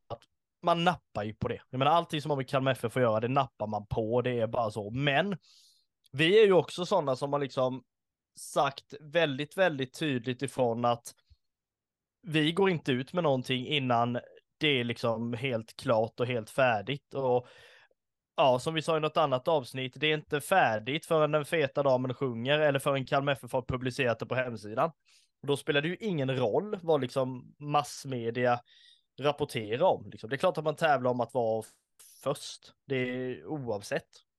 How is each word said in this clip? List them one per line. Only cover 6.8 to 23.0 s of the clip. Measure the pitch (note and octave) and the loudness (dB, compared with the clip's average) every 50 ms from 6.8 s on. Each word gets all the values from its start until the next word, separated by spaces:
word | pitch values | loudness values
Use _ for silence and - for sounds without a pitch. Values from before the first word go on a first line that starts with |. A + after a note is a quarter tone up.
| F3+ | -2
såna | - G#3 F3+ D3+ C#3 B2+ | 0 0 0 2 0 -2
som | - D3 C#3+ C#3+ | -2 -2 -2 -2
har | C#3+ | -2
liksom | C#3+ C3+ - C3+ B2+ C3 B2+ - - _ _ _ _ _ _ _ _ _ _ - | -2 -2 0 0 0 0 -2 -6 -10 _ _ _ _ _ _ _ _ _ _ -18
sagt | - - - E3+ C#3+ C#3 - - - _ C#3 - | -16 -4 0 0 2 2 0 -6 -12 _ -18 -18
väldigt, | D#3 D3 C#3+ E3+ E3 D3 C3 C3 D3 - - | -10 -2 2 2 2 2 0 -2 -6 -4 0
väldigt | F#3+ F#3 F3 D3+ C3+ C3 - - - | 2 2 2 2 0 -4 -6 -4 -4
tydligt | E3 D3+ C3 B2 A2+ C3 B2 - | -2 -2 -2 -2 -2 -4 -4 -4
ifrån | C#3 B2+ - - B2+ A#2 A2+ A#2+ A#2+ | -6 -4 0 0 0 0 2 2 2
att | A#2+ B2 B2+ - - - _ _ _ _ _ _ _ _ _ _ _ _ _ _ _ _ _ _ _ _ _ - | 2 2 0 -4 -12 -20 _ _ _ _ _ _ _ _ _ _ _ _ _ _ _ _ _ _ _ _ _ -8
vi | F#3 D3 D#3 D3 F#3 | -4 0 0 0 2
går | E3+ F#3+ G3 F#3+ | 2 2 2 2
inte | F3 D3 - D3 | 2 0 0 0
ut | B2+ B2 C3+ - F3+ | 0 0 -2 -4 -2
med | F3+ E3 | 0 2
någonting | D3 C3+ B2+ B2 - C3 B2 B2 | 2 2 0 0 -2 -4 -4 -4
innan | - D3+ C#3+ C3 B2+ A#2+ A#2 A#2+ A#2+ A#2+ B2 - - - - _ _ _ - | -2 -2 -2 0 2 2 2 2 0 -2 -4 -8 -10 -16 -20 _ _ _ -2
det | D#3 D3+ C#3 B2 | 0 0 2 0
är | A#2+ | 0
liksom | A#2+ A#2 - - A#2 A2+ A2+ A#2 A#2 A#2+ | -2 -4 -2 -2 -2 -2 -2 -4 -6 -6
helt | G#2+ C3+ C3+ A#2+ A2+ A2 - - | -6 -4 -4 -4 -4 -6 -10 -14
klart | - - C3 A#2 A2 A2+ A2 - - | -6 -2 0 2 2 2 0 -2 -4
och | B2 | -4
helt | A#2 B2+ A2+ G#2+ - | -4 -4 -4 -6 -4
färdigt. | - C#3 C3 B2 A2+ G#2 G2 B2+ C#3+ C#3 - _ - | 0 2 2 2 2 0 -2 -4 -8 -8 -10 _ -6
Och | C#3 C3+ B2+ B2 B2 B2 - - - - - - - _ _ _ _ _ _ _ _ _ _ _ | -2 0 2 2 2 0 -4 -12 -20 -20 -20 -20 -20 _ _ _ _ _ _ _ _ _ _ _
ja, | - D#3 C3 B2 B2 | 4 4 4 4 4
som | - D#3+ D#3+ | 0 -2 -4
vi | D#3+ | -2
sa | - E3 D#3+ | 0 0 0
i | D#3 | 0
något | D#3 D3+ - | 0 0 2
annat | - D3+ C#3+ C3 B2+ - | 2 2 2 2 0 2
avsnitt, | E3+ E3 D3 A#2+ - - C3 C3 B2 - | 2 2 2 0 -2 -6 -8 -8 -8 -4
det | C3 D3+ | -2 0
är | D#3 D#3 | 0 0
inte | D3+ - - D3+ C#3+ | 0 -2 -4 -4 -4
färdigt | - - G3 F#3 D3+ A#2+ A2 G#2+ A2 B2+ C#3+ D#3+ - | 0 2 4 4 4 4 2 0 -2 -4 -4 -4 -2
förrän | - E3 D#3 D3+ D3 | 0 2 4 4 4
den | D3+ D3+ C#3+ | 2 0 0
feta | - F3 E3 C#3+ B2+ - D3 C#3+ | 0 0 0 0 0 0 0 2
damen | C#3 B2+ B2+ B2+ B2+ A#2+ | 4 2 2 2 -2 -4
sjunger | - C#3 B2+ A#2 A2+ A#2+ C3+ D3 D3+ | -4 -4 -4 -4 -2 0 2 2 4
eller | D#3 D3 C#3 C3 | 4 4 2 2
förrän | - D3 C#3 C3+ | 0 0 0 0